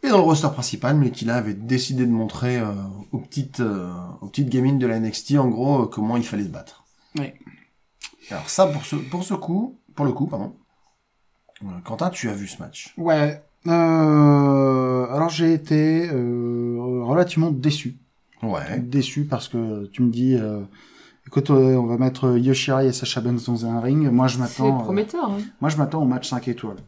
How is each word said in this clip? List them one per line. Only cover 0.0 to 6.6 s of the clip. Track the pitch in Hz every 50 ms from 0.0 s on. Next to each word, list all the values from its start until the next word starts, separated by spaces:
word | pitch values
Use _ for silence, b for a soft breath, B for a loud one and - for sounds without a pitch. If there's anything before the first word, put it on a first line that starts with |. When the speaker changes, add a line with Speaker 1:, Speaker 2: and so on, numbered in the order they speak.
Speaker 1:
est | - 269
dans | 220 196
le |
roster | 170 160 156 147 151 139
principal, | - - 120 - - - - 127 143
mais | 151 139 120
qui | - - 110
là | 113 117
avait | 123 110 107 101
décidé | 98 110 117 127 127 127 - 135 127 123
de | 120
montrer, | 117 113 113 107 - - 123 123 123 123
euh, | 110 104 101 98 98 98 95 101 - -
aux | - 120
petites, | - - - 143 135 - - -
euh, | 120 107 101 95 90 90 87 87 90 87 87 -
aux | -
petites | 98 - - 143 127
gamines | 120 127 127 131 139 135
de | 123
la | 120 113
N | 113 113
X | 110 107 - -
T, | - 143 143
en | 135 123
gros, | 110 110 127 139 143 135
euh, | 113
comment | - - - 107 110 120
il | 120 113
fallait | - - 104 101
se | 90
battre. | - -